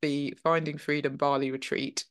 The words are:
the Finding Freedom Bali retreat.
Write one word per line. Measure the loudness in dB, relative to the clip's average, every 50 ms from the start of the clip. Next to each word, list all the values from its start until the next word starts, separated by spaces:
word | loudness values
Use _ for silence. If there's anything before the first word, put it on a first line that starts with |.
the | -2 0 0 0 -2 -2 -4 -2
Finding | 2 2 2 2 2 -2 -4 -4
Freedom | -2 0 0 0 0 -2 0
Bali | 2 2 2 4 2 2 0
retreat. | -2 -4 -4 -2 -2 -2 -2 -2 -4 -6 -6 -4